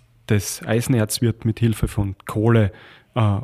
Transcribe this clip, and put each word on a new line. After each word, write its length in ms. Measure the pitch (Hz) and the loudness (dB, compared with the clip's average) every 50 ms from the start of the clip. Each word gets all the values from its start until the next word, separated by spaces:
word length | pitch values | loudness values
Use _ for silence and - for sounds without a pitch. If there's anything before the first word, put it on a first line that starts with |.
| _ _ _ _ _ | _ _ _ _ _
das 380 | - 113 101 - - - - - | 0 0 0 0 -4 -10 -10 -4
Eisenerz 560 | - 110 120 123 - 135 117 107 104 - - | -2 -2 -2 0 0 0 0 0 0 -2 0
wird 240 | 120 113 107 - - | 0 0 -2 0 -4
mit 140 | 113 107 - | -4 -2 0
Hilfe 300 | 117 117 110 - - - | 0 0 0 0 -4 -4
von 260 | - - 101 98 95 - - | -2 -2 -4 -4 -6 -10 -12
Kohle, 440 | - - 110 107 117 117 113 107 95 - - - - - - _ _ _ | -6 -4 0 2 4 4 4 4 2 -2 -8 -20 -20 -20 -20 _ _ _
äh, 220 | 120 110 104 101 98 | 0 0 0 0 -2